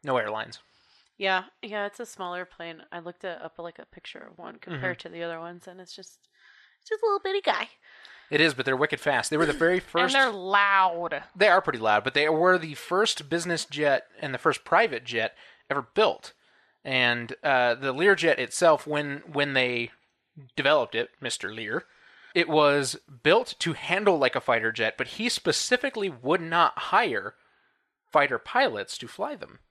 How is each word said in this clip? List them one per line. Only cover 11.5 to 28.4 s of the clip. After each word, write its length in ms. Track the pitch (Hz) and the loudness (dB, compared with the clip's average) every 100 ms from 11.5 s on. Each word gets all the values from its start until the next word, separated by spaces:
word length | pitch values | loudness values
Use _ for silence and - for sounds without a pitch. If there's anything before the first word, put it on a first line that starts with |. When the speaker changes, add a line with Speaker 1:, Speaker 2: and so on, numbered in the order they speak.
| 185 | 6
Speaker 1:
pretty 160 | 175 123 | 4 -2
loud, 260 | 110 104 | 2 2
but 120 | 113 143 | 2 0
they 120 | 151 | 2
were 300 | 156 180 180 | 4 4 4
the 160 | 160 | 0
first 560 | 143 - 180 214 - 143 | -12 -4 0 0 -2 -4
business 360 | 165 170 165 - | -4 -2 -6 -6
jet 420 | 143 147 135 - - | -2 2 0 -2 -12
and 140 | 147 | -8
the 60 | 127 | -2
first 260 | 165 139 - | 0 0 0
private 380 | 170 226 123 | 2 2 -2
jet 320 | 117 117 110 - - _ _ | -6 -4 -4 -6 -20 _ _
ever 140 | 139 123 | -6 -4
built. 400 | - 208 87 - _ _ _ _ _ | 2 2 2 -10 _ _ _ _ _
And, 520 | - 131 123 120 117 - | -4 0 2 0 -4 -6
uh, 320 | 151 135 123 120 | 0 2 4 0
the 180 | 135 | -2
Learjet 460 | 131 190 190 165 139 | 2 4 4 4 2
itself, 480 | 123 - 175 147 - | -2 2 4 4 2
when, 340 | 147 147 143 - | -4 -4 -8 -8
when 220 | 143 143 | -2 0
they 380 | 135 127 120 117 _ _ _ _ - 131 - | 2 0 -2 -6 _ _ _ _ -20 -16 -2
developed 400 | 139 151 113 113 | 2 2 2 -2
it, 160 | 120 _ | -4 _
Mister 320 | 131 - 92 | -10 -8 -10
Lear, 320 | 110 107 135 - _ _ - - | -10 -6 -8 -8 _ _ -20 -6
it 160 | 180 170 | -2 2
was 480 | 156 147 143 131 - _ 131 | 4 4 4 -2 -6 _ -4
built 320 | 147 202 254 - | 4 4 2 -6
to 120 | 170 | -6
handle 460 | 147 - 185 208 165 | -6 -2 0 2 4
like 180 | 131 131 | 2 0
a 60 | |
fighter 300 | - 117 113 | 0 0 0
jet, 220 | 110 110 - | -2 -2 -2
but 100 | 120 | -8
he 220 | - 233 | -4 -4
specifically 800 | - - - - 247 277 233 196 | -2 -2 -2 0 0 0 -4 -6
would 320 | 131 127 180 | -6 0 0
not 360 | 165 170 160 - | 0 2 2 2
hire 580 | - 196 220 110 95 - _ _ _ _ _ _ _ | 0 0 2 -4 -8 -14 _ _ _ _ _ _ _
fighter 260 | 156 139 | 2 2
pilots 600 | 123 | 0